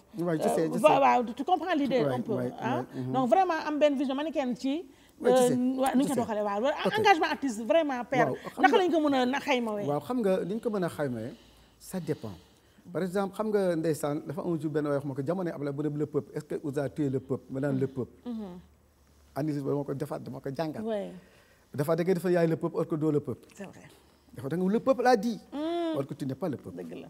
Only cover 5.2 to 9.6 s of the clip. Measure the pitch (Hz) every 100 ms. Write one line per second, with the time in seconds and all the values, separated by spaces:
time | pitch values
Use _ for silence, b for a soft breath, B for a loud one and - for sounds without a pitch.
5.2 | 240 254 247 247 254 262 262 254 277 254
6.2 | 226 208 208 202 262 - 381 415 427 339
7.2 | 330 302 277 214 220 320 294 247 240 -
8.2 | 135 - - - 381 427 359 330 302 269
9.2 | 247 277 277 254